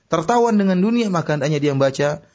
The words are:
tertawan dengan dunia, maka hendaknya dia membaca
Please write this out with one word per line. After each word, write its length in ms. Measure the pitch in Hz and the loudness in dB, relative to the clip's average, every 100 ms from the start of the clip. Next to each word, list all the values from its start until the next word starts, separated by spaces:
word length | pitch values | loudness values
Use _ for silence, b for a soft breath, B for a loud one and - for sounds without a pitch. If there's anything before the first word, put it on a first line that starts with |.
| - | -6
tertawan 480 | 165 165 240 233 208 | -4 0 2 2 2
dengan 240 | 196 180 | 2 2
dunia, 320 | 208 240 214 | 0 0 0
maka 240 | 170 151 151 | -2 -2 -2
hendaknya 240 | 147 147 | -2 0
dia 120 | 147 135 | 0 2
membaca 480 | 135 135 147 151 b | 0 0 -4 -4 b